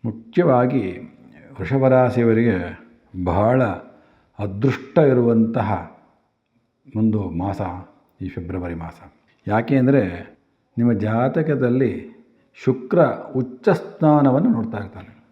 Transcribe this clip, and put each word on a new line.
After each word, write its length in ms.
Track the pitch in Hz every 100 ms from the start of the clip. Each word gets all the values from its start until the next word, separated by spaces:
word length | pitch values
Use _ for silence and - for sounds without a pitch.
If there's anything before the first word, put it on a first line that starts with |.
ಮುಖ್ಯವಾಗಿ 800 | 113 104 - 175 170 123 123 135 95 85 80 _ - - - -
ವೃಷಭ 260 | 90 135 131
ರಾಶಿಯವರಿಗೆ 640 | 127 123 117 117 110 117 92 76 - - _ _ 92 87
ಬಹಳ 300 | 87 107 127 117 80 - - _ _ _ -
ಅದೃಷ್ಟ 560 | 101 98 131 - - - 147
ಇರುವಂತಹ 560 | 123 120 113 113 - 104 95 85 - _ _ _ _ _ _ _ _ - 107
ಒಂದು 180 | 110 104 92 82
ಮಾಸ 200 | 98 98 87 90 - _ _ _ 92
ಈ 40 | 92
ಫೆಬ್ರವರಿ 420 | 85 90 87 85
ಮಾಸ. 140 | 82 - - _ _ _ -
ಯಾಕೆ 280 | 107 117 139
ಅಂದರೆ 220 | 135 139 92 87 - _ _ _ _ -
ನಿಮ್ಮ 160 | 120 107 107
ಜಾತಕದಲ್ಲಿ 840 | 113 131 170 156 139 123 123 131 - - - _ _ _ -
ಶುಕ್ರ 400 | - 123 - 175 147 - - 131
ಉಚ್ಚ 260 | 120 - - 175
ಸ್ಥಾನವನ್ನು 680 | - - 156 147 139 131 240 113
ನೋಡ್ತಾ 220 | - 107
ಇರ್ತಾನೆ. 300 | 98 - 92 - _